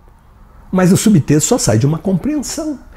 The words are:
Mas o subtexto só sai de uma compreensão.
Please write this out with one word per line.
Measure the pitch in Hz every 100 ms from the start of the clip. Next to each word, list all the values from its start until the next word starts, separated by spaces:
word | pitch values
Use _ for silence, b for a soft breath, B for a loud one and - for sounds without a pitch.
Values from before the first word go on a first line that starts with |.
| - _ _ - b b b
Mas | 185 180
o | 185
subtexto | 220 180 - 151 -
só | 247
sai | - 107
de | 135
uma | 160
compreensão. | 196 190 254 302 - - 311 262 -